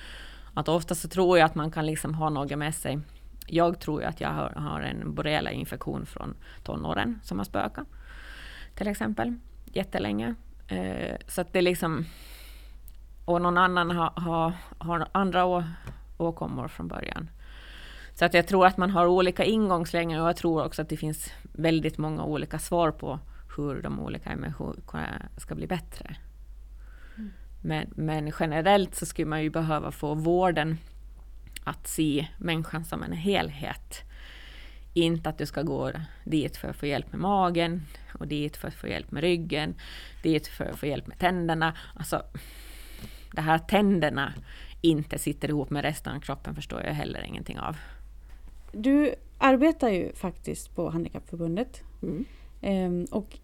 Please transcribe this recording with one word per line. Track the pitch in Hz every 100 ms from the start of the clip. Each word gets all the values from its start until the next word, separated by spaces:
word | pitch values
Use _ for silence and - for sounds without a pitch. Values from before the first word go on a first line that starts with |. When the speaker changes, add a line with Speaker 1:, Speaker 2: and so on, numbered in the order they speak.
| - - - - -
Speaker 1:
Att | - 151
ofta | 170 165 175
så | 165
tror | 185 180 180
jag | 160
att | 160
man | 156
kan | 160 156
liksom | 156 147 156
ha | 156
något | 147 139 143
med | 151 151
sig. | 143 139 147 - - - -
Jag | 160 170 165
tror | - 151
ju | -
att | 160
jag | 143
har, | 151 -
har | - 147 151
en | 139 113 - 151
borrelia-infektion | 151 151 - 104 143 - - 139 -
från | - - - - -
tonåren | - 67 76 80 233 226
som | - 185
har | 196
spökat, | 202 208 - 294 - - - - - - - - -
till | 202
exempel, | 202 220 208 226 240 - - -
jättelänge. | - 190 185 190 208 226 226 - - -
Eh, | - 180 - - - -
så | -
att | 175
det | 185
är |
liksom... | 175 180 170 156 160 - - - - - - - - - - - -
Och | 175
någon | 175 175
annan | 185 180 170
har, | 175 165 -
har, | 170 165 165 175 - -
har | 165 170 151
andra | 190 196 180 180
å-, | 180 165 165 - - - -
åkommor | 170 165 160 131 123
från | - 165
början. | - - - 160 - - - - - - - - -
Så | 170
att |
jag | 175 170
tror | 190 185
att | 190
man | 185
har | 190 175
olika | 180 180 180
ingångslägen, | 175 220 208 175 165 170 170 160
och | 165
jag | 175
tror | 170 160 143
också | -
att | 156
det | 156
finns | 156 151 - - -
väldigt | - 165 160 151 -
många | 151 156
olika | 156 151 147 -
svar | - 175 165
på | 151 - 139 - - - -
hur | 147 135
de | 143 139
olika | - - - -
människorna | - 156 - - - - - - - -
ska | - 156
bli | 160
bättre. | 175 - - - 151 - - - - - - - - - -
Speaker 2:
Mm. | 214 - - -
Speaker 1:
Men, | 165 156 - -
men | 156 156 151 -
generellt | 165 151 165 202 180 -
så | 165
skulle | - 156
man | 156
ju | 156
behöva | 160 160 151 -
få | 147 151 151
vården | 160 175 185 160 151 160 - - - - - - - -
att | - 143 -
se | - 156 143 156 -
människan | 175 165 160 156 165
som | 165
en | 165
helhet. | 165 175 196 160 143 147 - - - - - - - - - - - -
Inte | - 165 165 160
att | 156
du | 147
ska | -
gå | 151 135 131 - 156 -
dit | - 156 131 -
för | 139
att | 135
få | 143
hjälp | 139 -
med | -
magen | 180 202 180 175 170 175 151 - - -
och | 151
dit | 151 147 147
för | -
att | -
få | -
hjälp | 78 -
med | -
ryggen, | 170 175 165 156 156 165 - - - -
dit | - 156 151
för | - -
att | -
få | -
hjälp | 131 -
med | -
tänderna. | 180 180 170 160 160 160 - -
Alltså, | 151 160 - 135 - - - - - - - - -
det | -
här | 156 160
att | -
tänderna | 196 202 196 156 123 139 - - - - -
inte | 170 156 151 -
sitter | - 147 151
ihop | 151 131
med | 147
resten | 143 151 - 139
av |
kroppen | - 139 - 147
förstår | 147 -
jag | -
heller | 151 - -
ingenting | - - - -
av. | - 156 - - - - - - - - -
Speaker 2:
Du | 202 220 277 294 - - -
arbetar | 269 262 302 320 247
ju | 185 175 -
faktiskt | 185 - - 151 - -
på | 160
Handikappförbundet. | 165 165 - - 170 170 175 254 - - -
Speaker 1:
Mm. | 196 165 262 - - -
Speaker 2:
Ehm, | 202 196 180 175 -
och | 220 196 -